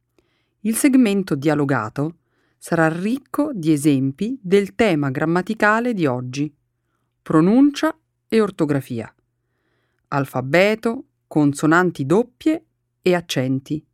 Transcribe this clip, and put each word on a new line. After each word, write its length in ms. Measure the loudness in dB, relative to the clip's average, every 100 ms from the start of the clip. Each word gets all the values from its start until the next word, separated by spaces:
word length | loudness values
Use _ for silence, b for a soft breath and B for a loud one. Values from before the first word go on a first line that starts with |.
| _ _ _ _ _ _
Il 140 | -6 0
segmento 600 | 4 4 4 2 -2 -2
dialogato 800 | 0 0 0 0 -4 -6 -6 -8 _ _ _ _
sarà 320 | -4 0 0
ricco 640 | 0 -4 -4 -6 -4 -4
di 180 | -2 0
esempi 680 | 2 2 2 0 -4 -6 -6
del 320 | 0 0 0
tema 380 | 0 0 0 -2
grammaticale 840 | -2 -2 -2 -2 -2 0 0 -2
di 140 | -2 -2
oggi: 460 | -2 -6 -6 -8 -8 _ _ _ _ _ _
pronuncia 760 | -2 2 4 4 4 2 -4 -6 _ _ -2
e 140 | 0
ortografia, 720 | 0 0 -2 -2 -4 -10 -10 _ _ _ _ _ _ _ _ _ -6
alfabeto, 1000 | -4 -4 -6 0 2 2 0 -4 -6 -12 _ -6
consonanti 800 | 0 0 0 2 2 2 -2 -2
doppie 580 | 0 -2 _ -4 -4 -6 _ _ _
e 100 | -2
accenti. 720 | -2 -2 -4 -2 -4 -4 -10 -10